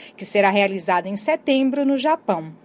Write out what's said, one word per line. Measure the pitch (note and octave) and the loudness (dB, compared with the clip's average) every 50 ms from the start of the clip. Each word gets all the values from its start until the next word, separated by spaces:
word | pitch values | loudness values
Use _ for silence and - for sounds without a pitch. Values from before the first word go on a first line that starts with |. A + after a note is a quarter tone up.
| - - - | -18 -20 -14
que | - F#3+ | -8 -4
será | - - G#3 G3 G3 | -2 2 4 4 4
realizada | G3 G3+ G3+ G3 G3 F#3+ - - F#3 F3 F3 | 4 2 2 0 -2 -4 -2 0 0 0 0
em | F#3+ G3+ | -2 -4
setembro | G3+ - D#4 D#4 D#4 - D4+ C4+ C4+ C4+ C4 B3 C#4+ C#4+ | -4 -2 0 -2 -2 0 0 0 2 2 0 0 0 0
no | C4+ C#4 | 0 0
Japão. | C4 B3+ D#4 D#4+ D#4+ - - F#3+ E3 D#3+ D#3+ D#3+ - | 0 0 0 0 0 0 -2 -4 -4 -4 -10 -16 -20